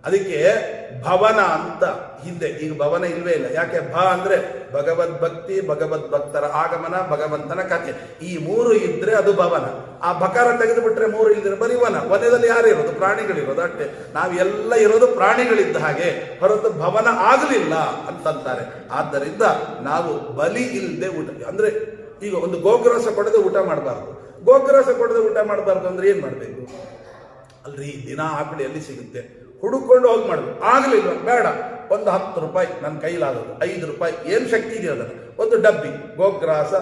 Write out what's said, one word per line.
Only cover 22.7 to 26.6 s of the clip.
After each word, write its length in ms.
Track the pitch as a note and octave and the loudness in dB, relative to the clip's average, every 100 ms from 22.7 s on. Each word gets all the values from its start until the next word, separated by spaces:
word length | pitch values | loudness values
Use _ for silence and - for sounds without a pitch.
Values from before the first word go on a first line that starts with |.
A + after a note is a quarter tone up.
| A#3+ A#3 A#3 A3+ | 4 4 4 0
ಕೊಡದೆ 300 | G3+ G#3 G#3+ | 0 2 4
ಊಟ 180 | F#3 G3 | 4 2
ಮಾಡಬಾರ್ದು. 880 | F#3 D3 C3+ A#2 - - - - | 0 -2 -4 -8 -10 -16 -18 -2
ಗೋಗ್ರಸ 440 | F3+ C4+ C4+ C#4 C4 | 6 6 8 6 6
ಕೊಡದೆ 300 | A#3+ A3+ A3+ | 2 2 2
ಊಟ 200 | G#3+ A3 | 2 2
ಮಾಡಬಾರ್ದು 500 | G#3 G#3 G3 F#3 F3+ | 0 0 0 0 -2
ಅಂದ್ರೆ 200 | F#3 G3 | 2 2
ಏನ್ 100 | F#3 | 2
ಮಾಡ್ಬೇಕು? 500 | - - - B2+ | 0 -8 -12 -14